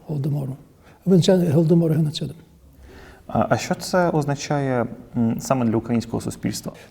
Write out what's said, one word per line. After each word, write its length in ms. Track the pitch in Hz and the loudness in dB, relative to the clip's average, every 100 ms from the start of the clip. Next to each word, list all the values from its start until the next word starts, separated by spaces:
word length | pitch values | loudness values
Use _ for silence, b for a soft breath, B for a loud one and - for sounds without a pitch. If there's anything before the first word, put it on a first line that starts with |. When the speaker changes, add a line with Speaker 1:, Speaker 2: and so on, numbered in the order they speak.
| - | -8
Speaker 1:
Голодомору. 480 | 147 147 143 131 135 - _ b b - | -4 -2 -4 -6 -10 -16 _ b b 2
Визнання 460 | 185 175 185 175 | 4 6 4 4
Голодомору 420 | 147 160 170 165 | 4 4 4 4
геноцидом. 420 | 160 156 - 139 - - - - - B B B B - | 2 0 -2 -8 -12 -20 -20 -20 -20 B B B B -4
Speaker 2:
А, 200 | - - | -2 0
а 80 | 117 | 0
що 180 | - - | -2 -6
це 340 | - 185 170 | -2 0 2
означає, 800 | 156 139 139 - 147 135 127 117 - - 123 | 0 -2 -4 -4 -2 0 -2 -2 -6 -8 -2
м, 200 | 113 113 | 0 0
саме 260 | - 135 117 | -2 0 0
для 100 | 110 | 0
українського 460 | 113 120 - 113 | 0 -2 -2 -6
суспільства? 520 | - - - 110 - - B | -6 -6 -6 -6 -10 -16 B